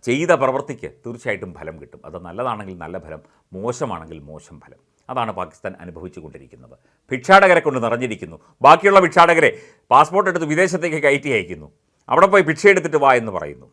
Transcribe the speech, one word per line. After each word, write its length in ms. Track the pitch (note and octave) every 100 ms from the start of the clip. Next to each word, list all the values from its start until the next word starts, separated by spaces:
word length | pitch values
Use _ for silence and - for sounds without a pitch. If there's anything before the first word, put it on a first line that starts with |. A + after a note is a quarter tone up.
ചെയ്ത 280 | - C3 E3+
പ്രവൃത്തിക്ക് 580 | E3 C3 C3 C3 C#3+ - - -
തീർച്ചയായിട്ടും 500 | A#2 - G2+ F#2 E2
ഫലം 220 | D#2+ D#2+
കിട്ടും. 200 | C#2+ C2 D#2+
അത് 120 | F2 F2
നല്ലതാണെങ്കിൽ 520 | F2 B2+ G#2+ G2 F2+
നല്ല 200 | D#2+ F#2
ഫലം, 240 | D#2+ D#2 _ _ _
മോശമാണെങ്കിൽ 640 | F#2 A2 B2 C#3+ F2+ D#2+ D#2+
മോശം 400 | C#2+ D#2 _ D#2
ഫലം. 180 | _ B1+ _ _ _
അതാണ് 220 | C3 A2+
പാകിസ്ഥാൻ 440 | F#2+ F#2 _ G#2 -
അനുഭവിച്ചു 380 | F2 E2 F2 F2
കൊണ്ടിരിക്കുന്നത്. 580 | D#2 C2+ C2+ - B1 B1+ _ _ _
ഭിക്ഷാടകരെ 480 | C3 B2+ G3 G3 E3+
കൊണ്ട് 240 | D#3 C3
നിറഞ്ഞിരിക്കുന്നു. 560 | A#2 A#2+ B2+ G#2+ D#2+ D#2+ _ _
ബാക്കിയുള്ള 380 | C3 E3 G3 G3
ഭിക്ഷാടകരെ 580 | F3 E3 E3+ E3 C#3+ - - _ _
പാസ്പോർട്ട് 380 | B2+ D3+ F#3 F#3+
എടുത്ത് 160 | F3 D#3+
വിദേശത്തേക്ക് 580 | D3+ F#3 F3 E3+ D#3
കയറ്റി 260 | C#3+ C#3 D3
അയക്കുന്നു. 420 | A#2 E2+ E2+ D2 _ _ _ -
അവിടെ 180 | C3+ F#3+
പോയി 140 | G3
ഭിക്ഷയെടുത്തിട്ട് 560 | D#3+ D#3 G#3 F#3+ E3 D3+
വാ 160 | C#3
എന്ന് 180 | B2+ A2
പറയുന്നു. 360 | F#2+ D#2 C2+ C2